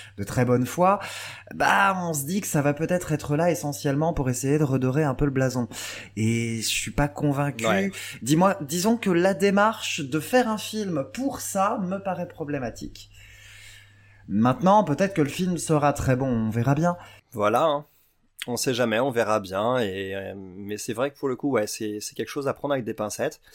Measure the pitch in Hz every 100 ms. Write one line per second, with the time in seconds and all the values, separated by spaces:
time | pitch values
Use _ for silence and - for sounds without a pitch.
0 | - - 101 127 123 123 127 - 180 202
1 | - - - - - - - 196 196 185
2 | 175 151 139 196 - 156 143 143 160 180
3 | - 151 - 147 175 160 147 139 147 139
4 | 160 160 131 123 135 151 147 131 127 135
5 | 151 131 147 135 131 123 117 - - -
6 | - - 110 117 117 113 107 - - 127
7 | 143 - 147 139 143 120 113 98 98 -
8 | - - 113 156 190 185 143 175 202 233
9 | 196 170 185 175 202 196 214 226 - -
10 | 139 151 143 254 226 214 - 214 202 151
11 | - - 269 254 - 196 196 233 180 196
12 | 196 175 175 - 147 147 127 - - -
13 | - - - - - - - - - -
14 | - - - 101 117 127 180 208 165 143
15 | 196 180 135 - 180 170 - 151 143 139
16 | - 127 135 117 110 110 117 139 175 175
17 | - - _ 107 104 117 160 147 151 _
18 | _ _ _ - - 120 139 120 120 107
19 | 139 117 104 107 95 95 113 127 104 95
20 | 95 98 95 98 95 92 101 104 - 110
21 | 143 - 139 127 143 120 107 - 110 104
22 | - - 113 110 104 131 143 135 110 -
23 | 104 - 131 - _